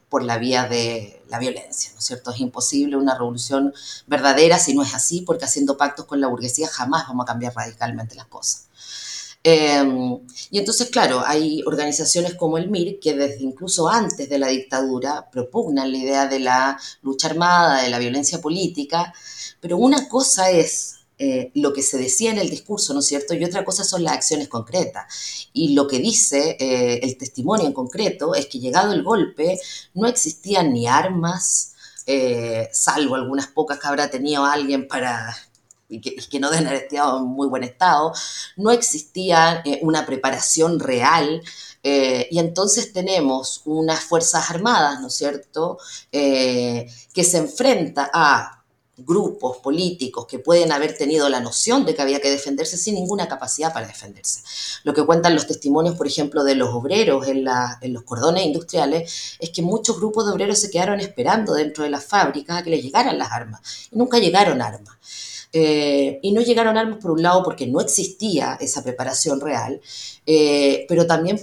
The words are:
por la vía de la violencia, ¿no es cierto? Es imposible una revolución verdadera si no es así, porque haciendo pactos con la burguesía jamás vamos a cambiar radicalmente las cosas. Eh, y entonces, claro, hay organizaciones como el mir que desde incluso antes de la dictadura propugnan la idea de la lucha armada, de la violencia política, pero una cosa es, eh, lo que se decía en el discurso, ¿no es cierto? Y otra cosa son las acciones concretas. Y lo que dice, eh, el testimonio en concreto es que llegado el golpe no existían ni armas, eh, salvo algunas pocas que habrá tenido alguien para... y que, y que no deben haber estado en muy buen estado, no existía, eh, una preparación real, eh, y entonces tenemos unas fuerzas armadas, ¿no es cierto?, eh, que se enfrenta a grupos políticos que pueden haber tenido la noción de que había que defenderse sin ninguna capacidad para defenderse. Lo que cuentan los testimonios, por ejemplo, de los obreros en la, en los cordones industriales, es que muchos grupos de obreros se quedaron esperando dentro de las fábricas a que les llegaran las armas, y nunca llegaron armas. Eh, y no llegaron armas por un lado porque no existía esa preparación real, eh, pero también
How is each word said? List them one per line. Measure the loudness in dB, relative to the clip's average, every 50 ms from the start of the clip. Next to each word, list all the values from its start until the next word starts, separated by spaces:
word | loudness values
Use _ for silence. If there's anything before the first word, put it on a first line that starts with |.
| _ -2
por | -2 -2 0
la | 0 -2
vía | -2 0 0 2 0 0
de | 0 -2 -2 -2 -2 -4 -6 -8 -12 -18 -20 _
la | -10 -8 -6
violencia, | -4 -4 -6 -8 -12 -12 -8 -8 -8 -8 -8
¿no | -8
es | -8
cierto? | -8 -8 -8 -10 -10
Es | -6 -4
imposible | -6 -6 -4 -4 -4 0 0 0 0 0 0
una | 0 2 2 2
revolución | 0 0 -4 -4 -6 -4 -2 0 2 2 0 -2 -6 -16 -16 -16 -12 -6
verdadera | -2 0 2 4 4 6 8 8 8 8 6
si | 4 2 2
no | 2 2
es | 0 -2
así, | -2 -2 -2 -2 -4
porque | -2 -2 -2 -2 -2
haciendo | -4 -2 0 0 0 2
pactos | 0 0 -2 -2 -8 -10
con | -4 -2 -2
la | 0
burguesía | 0 -2 -4 -6 -6 -4 -4 -4
jamás | -4 -4 -4 -2 0 0 -2 -2
vamos | -2 -4 -4 -4
a |
cambiar | -4 -4 -4 -6 -6 -6
radicalmente | -8 -10 -8 -8 -8 -6 -6 -6 -8 -10 -12 -14
las | -16 -20
cosas. | _ -14 -8 -6 -6 -6 -6 -10 _ _ -20 -20 -18 -16 -14 -14 -12 -12 -14 -14 -16 -8 _ 4
Eh, | 6 6 6 6 4 4 4 4 2 2 0 -2 -2 -4 -6 -10 -18 -18 -18 -12 -6
y | -4 -2
entonces, | -2 0 0 -2 -2 0
claro, | 2 2 2 2 2 0 0
hay | 0 0 2 0 0 -2 -2 -2
organizaciones | -2 -2 -2 -2 -2 -2 -2 0 0 0 0 0 -2 -2
como | -2 -2 0 0
el | 0 -2 -2
mir | -2 -2 -2 -2 -4 -2
que | -2 -2 0
desde | 0 -2 -2 -2 -4 -6
incluso | -8 -8 -8 -6 -4 0 2 2 2
antes | 4 2 2 0 -4 -6 -4 -2
de | -2 0
la | 0
dictadura | 0 0 -2 -2 -2 -2 -2 0 0 -2 -2 -2 -4 -4 -6 -8 -8
propugnan | -6 -6 -6 -4 -2 -4 -2 0 0 0 0 -2
la | -4
idea | -4 -2 0 2 2 2
de | 2 0 -2
la | 2 2 2 4 4 2 -2 -4 -10 -18 -16 _
lucha | -6 -6 -4 -2 -2
armada, | -2 0 2 4 4 6 6 6 6 4 4
de | 2 0
la | 0 -2
violencia | -2 -2 -2 -2 -2 -2 -4 -4
política, | -4 -4 -2 -2 -2 -4 -4 -6 -6 -2 -2 -2 -2 -4 -8 -20 -20 -20 -16 -16 -16 -16 -16 _
pero | -6 -4 0
una | 4 4 6 6 4 2
cosa | 0 -2 0 2 2 2 2 4 4
es, | 6 4 4 2 -2 -8 -8 -10 -14 -18 _ _ _
eh, | -4 -2 -2 -2 -2 -4 -4 -2
lo | 0 0 0
que | 0 0
se | -2 -2 -2
decía | -2 -2 0 0 0 0 0
en | 0 0
el | -2 -2
discurso, | -4 -8 -8 -8 -4 -4 -2 -2 0
¿no | 0
es | 0
cierto? | 0 0 -2 -2 -2 -2
Y | -2 -2
otra | -2 -2 -4 -4
cosa | -2 -4 -2 -2
son | -2 -2 0 0
las | 0 0
acciones | 0 0 -2 -2 -2 -4 -4
concretas. | -6 -8 -6 -4 -2 -2 -2 -2 -6 -12 -14 -14 -14 -12 -12 -12 -12 -12 -12 _ -2
Y | 0 2 4 4
lo | 4 2
que | 2 0 0
dice, | 0 0 2 2 2 2 2 2 0 0 -2 -2
eh, | -2 0 2 2 2 2 0 0 -2
el | -4 -6
testimonio | -6 -12 -12 -8 -4 0 0 2 2 2
en | 0 -2
concreto | -4 -6 -6 -4 -2 -2 -2 -2 -2 -2 -2 -2
es | -2 -2
que | -4 -8 -8
llegado | -4 0 2 2 2 2
el | 2 0
golpe | 0 2 2 2 0 -2 -2 -2 0 0 0 -2 -6 -14 -14 -16 -16 _ -4
no | 0 0
existían | 0 2 0 -2 -4 -6 -8 -4 0 2 2 2 2 2
ni | 0 2
armas, | 4 4 4 4 2 0 0 -2 -2 -2 -2 -2 0 0 -2 -2 -4 -12 _ -20 -20 -20 -10 -4
eh, | -2 0 2 2 0 0 -2 -2 -4 -2 -4 -4 -4 -2
salvo | -2 0 0 2 2 0 0 0
algunas | -2 -2 -2 -4 -4 -4
pocas | -4 -2 -2 -2 -2 -4 -6
que | -4
habrá | -4 -2 0 -2 -2
tenido | -2 -4 -2 -2 0 2 2
alguien | 2 2 0 0 -2 -2 -2 -4 -4
para... | -6 -4 -4 -4 -4 -4 -6 -10 -12 -14 -16 _ _ _ _ _ -20 _ _
y | -16 -14 -12
que, | -10 -10
y | -12 -12 -12 -8
que | -4 -2
no | 0 0
deben | 2 0 0
haber | 0 -2 -6 -6
estado | -6 -2 0 0 0 0 0
en | -2
muy | -4 -4 -2 -2
buen | -2 -2 -4 -6
estado, | -6 -2 0 2 4 4 4 2 0 -4 -6 -10 -10 -10 -12 -14 -14 -8
no | -2 2 4
existía, | 4 4 2 0 -2 -4 -8 _ -8 -4 0 4 6 6 6 6 4 0 -2
eh, | -4 -4 0 0
una | 0 2 0 0
preparación | -2 -4 -2 -2 -2 -2 -2 -2 0 2 2 2 2 2 0
real, | 0 0 0 2 4 4 4 4 2 0 -2 -4 -8 -12 -20 -20 -20 -20 -14 _
eh, | 0 2 4 4 4 2 2 0 -2 0
y | 0 0
entonces | 0 0 0 0 0 2 2 0 -2 -4
tenemos | -4 -4 -2 0 2 2 2 2 0 0 -2 -6 -8 -8 -6
unas | -4 -2 0 0 0 0 -2
fuerzas | 0 0 2 2 2 2 0 0 0 -2
armadas, | -4 -2 2 2 4 4 4 2 0 -4
¿no | -8
es | -8 -6
cierto?, | -4 -4 -4 -4 -6 -10 _ -4 -4 -4 -4 -4 -10 -14 -16 -16 -16 -12 -6
eh, | -2 0 2 2 2 2 2 2 2 0 0 0 -2 -4 -6 -10 -16 -20 -16 _ -2
que | 0 2
se | 2 2
enfrenta | 2 0 0 -2 2 2 4 4 2 0 -4 -4 -4 -4 -2 2
a | 4 4 4 4 4 0 -4 -14 _ _ _ _ _ _ _ _
grupos | -10 -2 0 2 2 2 0 -4 -4 -4 -4 -4
políticos | -4 -4 -2 0 0 0 -2 -2 -4 -8 -8 -8 -10 -10
que | -10 -12 -4
pueden | 2 4 6 6 6 4
haber | 2 0 0 -2 -2
tenido | -2 0 2 2 2 2
la | 2 2 0
noción | -2 -4 -2 -2 0 2 2 2 2
de | 2 0
que | 0
había | 0 0 0 0
que | 0 0
defenderse | 0 0 -2 -4 -4 -4 -4 -4 -4
sin | -4 -4 -2 -2
ninguna | -2 -2 -2 -2 -4 -4
capacidad | -4 -6 -8 -6 -6 -4 -2 -2 -4 -4
para | -4 -10
defenderse. | -10 -14 -18 -18 -18 -16 -10 -6 -6 -6 -8 -10 -14 -12 -10 -10 -10 -10 -6 -4
Lo | -2 0
que | 2 4
cuentan | 4 4 6 6 4 4
los | 4 0
testimonios, | -2 -6 -4 0 2 2 4 2 0 0
por | -2 -4
ejemplo, | -4 -2 -2 -4 -2 0 0 2
de | 2 2
los | 2 0 0 -2
obreros | -4 -2 0 2 2 4 4 2 2 0
en | 0 -2 0 0
la, | 0 0 0 -2 -4 -6 -8
en | -8 -8
los | -8 -8 -8
cordones | -8 -4 0 2 2 2 2 0
industriales, | 0 -2 -4 -4 -2 0 0 0 2 0 -2 -4 -6 -10 -10 -10 -12 -12
es | -10 -10 -8
que | -4 -2
muchos | -2 0 0 0 0 0 0
grupos | 0 -2 -2 0 0 0
de | 0
obreros | 0 0 0 0 0 0
se | 0 0
quedaron | 0 0 0 0 0 -2
esperando | -4 -6 -4 -2 0 2 2 2 2 0 0
dentro | 0 0 -2 -2 -4 -4
de | -4
las | -4 -6 -4
fábricas | 0 2 2 2 2 0 -4 -6 -4 -6
a | -4 -2
que | 0
les | -2 0
llegaran | 0 0 2 2 2 2 0
las | -2 -4 -4 -6
armas, | -6 -8 -8 -14 -16 -16 -16 -16 -16 -14 -6
y | 0
nunca | 0 2 4 4
llegaron | 4 4 6 6 6 6 6 4 0
armas. | -2 -4 -6 -10 -16 -20 -20 _ _ -18 -16 -16 -14 -14 -16 -16 -10 _
Eh, | 2 4 4 4 4 4 2 2 4 2 2 2 -2 -2
y | 0 2
no | 2 4
llegaron | 4 4 4 4 4 4 2
armas | 2 0 -2 -4 -6
por | -2 0
un | 0 2
lado | 4 6 4 4 4
porque | 2 -4 -4 -4
no | -2 0 0
existía | 0 0 0 0 -2 -2 -6 -6 -4 0 0 0 0 -2 -4 -6
esa | -6 -6 -6 -6
preparación | -6 -8 -6 -6 -6 -4 -2 -2 0 0 -2 -2
real, | -2 -4 -4 -4 -4 -6 -8 -10 -12 -16 -16 -16 -16 -16 -16 -8 0
eh, | 4 4 6 6 6 4 4 4 4 2 2 0
pero | 0 2 2 4
también | 4 4 2 2 0 -2 -2